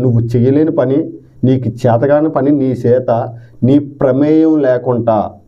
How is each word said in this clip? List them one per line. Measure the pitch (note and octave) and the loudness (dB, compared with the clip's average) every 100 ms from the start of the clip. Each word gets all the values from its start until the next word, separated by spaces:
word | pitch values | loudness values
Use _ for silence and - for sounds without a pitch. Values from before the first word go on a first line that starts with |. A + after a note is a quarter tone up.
| B2+ | 0
నువ్వు | A#2 A2+ | 0 0
చేయలేని | B2 B2 C#3 D#3+ - | 0 2 2 0 0
పని, | B2+ C#3+ E3 - - - A#2+ | 0 -2 -4 -10 -20 -4 0
నీకు | C3 A#2 A2 | 0 -2 -4
చేతగాని | B2 A#2 C#3 D3 D#3 D3+ | 0 2 2 2 0 -2
పని | C3+ D3 | 0 0
నీ | C3 B2+ | 0 -2
చేత, | B2 B2+ A#2+ A#2 B2 - - - B2 | 0 0 0 -2 -4 -10 -20 -4 0
నీ | C#3+ C#3+ - | 2 0 -2
ప్రమేయం | C3 B2+ D3 D#3 D#3+ D#3 C3 | 0 0 2 2 2 2 0
లేకుండా | B2 B2+ A#2+ A#2 G#2+ F2+ - | 0 -2 -2 0 0 -2 -8